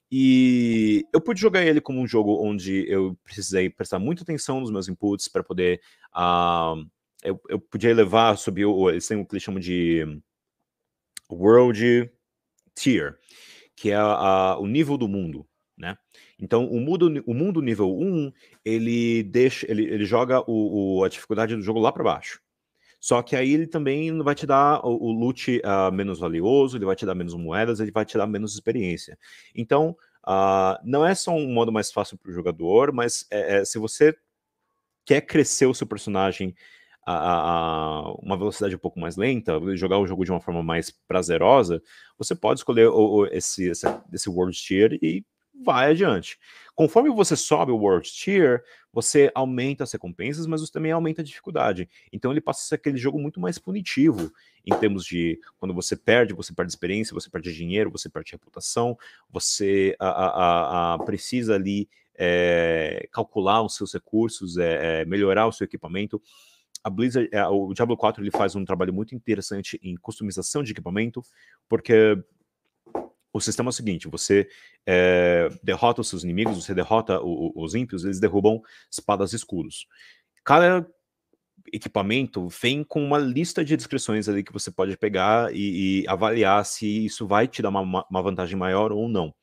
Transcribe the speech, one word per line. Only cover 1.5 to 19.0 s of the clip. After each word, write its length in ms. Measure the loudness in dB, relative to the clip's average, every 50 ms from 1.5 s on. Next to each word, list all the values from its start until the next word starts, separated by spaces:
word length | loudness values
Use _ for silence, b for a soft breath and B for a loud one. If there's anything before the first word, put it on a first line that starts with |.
| 4 4 4
ele 160 | 4 4 2
como 200 | 0 -2 -4 -4
um 60 | -4
jogo 380 | 0 0 2 2 2 2 2 0
onde 400 | -2 -4 -4 -4 -2 -2 -2 -2 0
eu 280 | 0 0 0 -2 -4 -8 _
precisei 480 | -18 -14 -12 -8 -2 0 0 0 0
prestar 280 | -2 -6 -6 -6 -4 -4
muita 260 | -2 -4 -4 -4 -6
atenção 360 | -8 -8 -6 -4 -4 -4 -4
nos 100 | -4 -4
meus 180 | -6 -6 -6 -6
inputs 400 | -8 -4 -2 -2 -2 -2 -4 -6
pra 140 | -6 -6 -6
poder, 380 | -4 -2 0 0 0 0 0 b b b b b b -4
ah, 640 | -2 0 2 2 4 4 2 2 2 0 0 -2 -6 -8 -14 _ _ _ _ _ _ -6
eu, 180 | -6 -6 -6 -6 -8
eu 100 | -8 -8
podia 320 | -6 _ -6 0 2 4
elevar, 460 | 6 6 6 6 6 6 6 6 4
subir 300 | 2 -2 -4 -2 0 2
o, 240 | 2 2 4 4 2
eles 160 | 2 2 -2
têm 120 | -4 -4 -4
o 60 | -4
que 100 | -6 -8
eles 80 | -8 -8
chamam 180 | -6 -8 -6
de 600 | -4 -4 -2 0 2 2 2 2 0 -4 -8 -12 -16 _ _ _ _ _ _ _ _ _ _ _ _ _ _ _ _ _ _ -20 -16 _
World 800 | -6 2 4 8 8 8 8 6 4 2 2 4 4 4 2 0 -6 _ _ _ _ _ _ _ _ _ _ _ _
Tier, 420 | -4 0 0 2 2 0 -4 -8 B B B B B B B B B B B B
que 140 | -6 -2 0
é 40 | 2
a, 80 | 2 2
a, 560 | 2 2 2 2 4 4 4 4 2 0 -2
o 80 | -4
nível 300 | -2 0 0 0 0 0
do 100 | -2 -2
mundo, 400 | -2 -2 -4 -4 -6 -8 -10 -14 -18 _ _ _ _ _
né? 200 | -14 -14 -12 -12 -14 _ b b b b b b _
Então, 260 | -4 0 0 0 0
o 140 | 0 -2 -4
mundo, 420 | -2 -2 0 2 2 2 2 0 -4
o 100 | -4 -2
mundo 260 | -2 -2 -2 -2 -2
nível 360 | -2 -2 0 0 0 0 0
um, 360 | 0 -2 -2 -2 -2 -4 -4 b b b b b b _
ele 580 | -2 -2 0 0 0 0 0